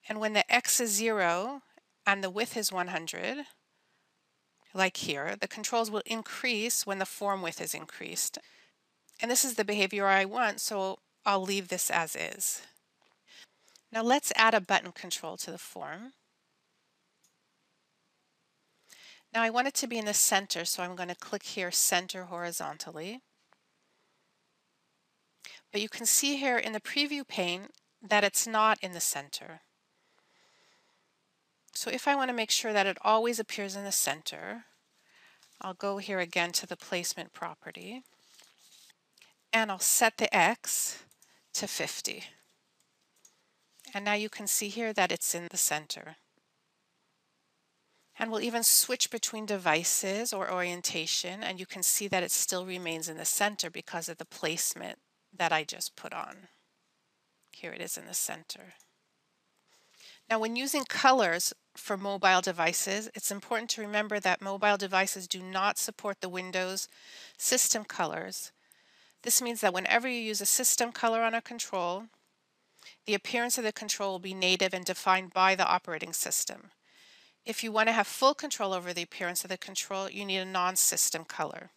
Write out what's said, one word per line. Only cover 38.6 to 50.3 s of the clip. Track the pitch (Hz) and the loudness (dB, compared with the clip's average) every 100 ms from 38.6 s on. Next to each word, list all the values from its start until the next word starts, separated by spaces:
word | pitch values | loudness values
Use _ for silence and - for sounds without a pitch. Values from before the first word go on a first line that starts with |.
| _ - - _ _ _ - _ _ | _ -20 -20 _ _ _ -20 _ _
and | 226 214 | 2 2
I'll | 190 | 0
set | - - 226 - | 2 6 4 4
the | 220 | 2
X | 196 175 233 - - - - - _ _ _ _ | 6 6 4 -2 -2 -2 -6 -16 _ _ _ _
to | - 202 | -6 -4
fifty. | - 147 - - - - _ _ _ _ _ _ _ _ _ _ _ _ _ _ _ - | -4 -4 -4 -6 -8 -14 _ _ _ _ _ _ _ _ _ _ _ _ _ _ _ -10
And | 202 | -4
now | 202 | 0
you | 208 214 | 0 -2
can | - 208 | -6 -2
see | - 202 | 0 -2
here | 220 226 | -4 -2
that | 214 180 | 2 2
it's | - - | 2 -2
in | 175 175 | -4 -4
the | - | 0
center. | - 151 156 - - 160 _ _ _ _ _ _ _ _ _ _ _ _ _ _ _ _ _ _ _ - | 0 0 -4 -10 -10 -18 _ _ _ _ _ _ _ _ _ _ _ _ _ _ _ _ _ _ _ -6
And | 226 | -4
we'll | 220 | -2
even | 240 233 | -2 2
switch | 226 - - 247 - | 6 6 4 0 -2
between | 226 - 220 | -2 -4 -4
devices | 214 202 175 156 175 - 196 202 240 | -4 0 2 2 4 2 0 -2 -2